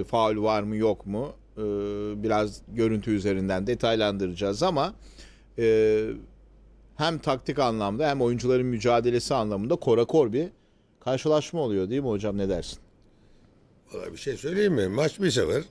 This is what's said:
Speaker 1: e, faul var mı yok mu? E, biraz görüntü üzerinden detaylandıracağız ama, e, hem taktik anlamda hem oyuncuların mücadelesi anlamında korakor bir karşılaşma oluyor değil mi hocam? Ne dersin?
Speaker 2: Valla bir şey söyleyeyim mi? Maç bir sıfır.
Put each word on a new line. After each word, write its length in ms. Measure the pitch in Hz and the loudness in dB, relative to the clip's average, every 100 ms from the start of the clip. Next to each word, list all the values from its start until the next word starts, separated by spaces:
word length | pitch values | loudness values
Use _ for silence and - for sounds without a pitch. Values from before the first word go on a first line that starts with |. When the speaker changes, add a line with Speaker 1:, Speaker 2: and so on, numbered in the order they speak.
Speaker 1:
e, 40 | |
faul 380 | 95 117 110 107 | 0 2 2 2
var 200 | 110 107 | 0 0
mı 140 | 101 107 | -2 0
yok 300 | 110 98 101 | 2 0 -4
mu? 260 | 107 143 - - - | -6 -6 -12 -18 -8
E, 60 | 107 101 101 104 104 104 | -4 -4 -4 -6 -6 -4
biraz 400 | 110 107 107 - - | 0 0 0 -6 -8
görüntü 420 | 113 113 107 113 | 0 0 0 0
üzerinden 560 | 104 101 95 95 92 104 | 0 0 0 0 -2 -2
detaylandıracağız 960 | 120 117 113 104 98 92 90 101 104 | -2 0 2 0 0 -4 -2 -4 0
ama, 320 | 185 147 165 - - - - - _ - | 0 0 -2 -6 -20 -20 -20 -20 _ 0
e, 420 | 113 110 110 107 110 113 - - - - - - - - | 4 6 4 4 0 -6 -14 -20 -20 -20 -20 -20 -16 -4
hem 220 | 160 156 | -2 0
taktik 400 | 151 135 - 139 | -2 -2 -2 0
anlamda 500 | 123 110 101 110 151 | 0 0 -2 0 -2
hem 140 | 139 | 0
oyuncuların 440 | 120 120 123 127 127 | 0 0 2 2 2
mücadelesi 680 | 117 120 117 120 120 - | 0 2 4 2 0 0
anlamında 420 | 135 107 98 113 170 | -2 -2 -2 -2 -2
korakor 560 | 135 113 117 160 120 | 2 2 4 4 4
bir 160 | 123 180 - _ _ _ _ | 0 -4 -10 _ _ _ _
karşılaşma 600 | 127 131 151 151 - 170 | -4 -2 2 0 0 -4
oluyor 300 | 127 98 92 | -2 0 0
değil 120 | 131 | -2
mi 60 | 131 | -2
hocam? 300 | 104 104 101 | -2 -2 -2
Ne 100 | 98 | -2
dersin? 300 | 87 - - - _ _ _ _ _ _ _ _ _ _ | -2 -6 -14 -20 _ _ _ _ _ _ _ _ _ _
Speaker 2:
Valla 200 | 95 90 | -12 -12
bir 60 | 82 | -10
şey 180 | 139 113 | -8 -6
söyleyeyim 360 | 143 190 208 | -4 0 2
mi? 140 | 135 92 | 2 2
Maç 320 | 110 156 - | 2 0 0
bir 100 | 185 | 0
sıfır. 340 | 117 80 120 175 | 2 2 0 -4